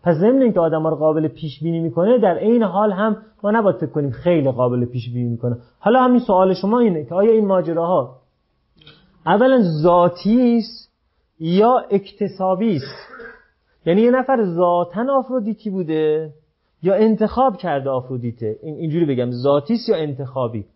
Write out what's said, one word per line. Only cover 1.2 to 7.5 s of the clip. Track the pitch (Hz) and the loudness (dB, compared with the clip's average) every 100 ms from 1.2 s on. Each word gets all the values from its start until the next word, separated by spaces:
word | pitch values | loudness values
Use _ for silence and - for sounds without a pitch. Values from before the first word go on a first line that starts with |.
| 156 | -2
پیش | - 160 127 | -6 -12 -6
بینی | 160 165 | -4 -4
می‌کنه، | 165 165 190 247 | -4 -2 2 2
در | 202 165 | 2 0
عین | 214 240 | 2 2
حال | 214 180 214 | 2 0 -2
هم | 185 220 208 - _ | 0 -2 -4 -8 _
ما | 202 | -2
نباید | 226 202 - | 2 2 0
فکر | 147 | -4
کنیم | 156 143 | -4 -4
خیلی | 113 180 170 135 | -2 0 2 0
قابل | 123 123 123 | 0 0 0
پیش | 120 123 117 | -2 -6 -8
بینی | 120 120 | -6 -6
می‌کنه. | 117 123 117 - _ | -4 -6 -8 -12 _
حالا | 202 254 | 0 2
همین | 254 247 | 4 2
سوال | 240 185 190 | 2 2 2
شما | 185 196 240 | 0 0 2
اینه | 233 165 | 2 0
که | 143 | -4
آیا | 175 214 | 0 2
این | 220 | 4
ماجراها | 208 | 2